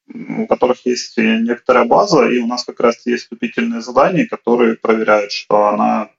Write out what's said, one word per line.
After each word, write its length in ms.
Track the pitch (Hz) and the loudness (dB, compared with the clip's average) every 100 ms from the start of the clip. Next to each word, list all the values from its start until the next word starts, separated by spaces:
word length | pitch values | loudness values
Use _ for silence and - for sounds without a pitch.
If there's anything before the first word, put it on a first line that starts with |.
| - | -20
м, 300 | - - - | -16 -10 -6
у 60 | 220 | -2
которых 380 | - 127 127 127 | 0 0 0 -2
есть, 320 | 123 - - | -4 -4 -2
э, 220 | 110 113 | 0 0
некоторая 460 | 117 120 - 123 120 | 0 -2 0 2 4
база, 420 | 156 202 160 113 | 2 4 4 2
и 120 | 123 | 2
у 80 | 117 | -2
нас 160 | 123 | -6
как 160 | - - | -8 -2
раз 260 | 120 113 - | 0 0 -4
есть 180 | 120 | -6
вступительные 580 | - 113 117 - 117 117 | -6 -10 -8 -4 -4 -4
задания, 440 | 110 123 165 180 113 | -4 0 2 2 -2
которые 500 | 110 - 120 117 113 | -4 0 2 2 0
проверяют, 560 | - 110 107 107 101 | 0 0 2 2 0
что 360 | - - 104 104 | -8 0 2 2
она 420 | 104 110 110 107 | 2 0 -2 -6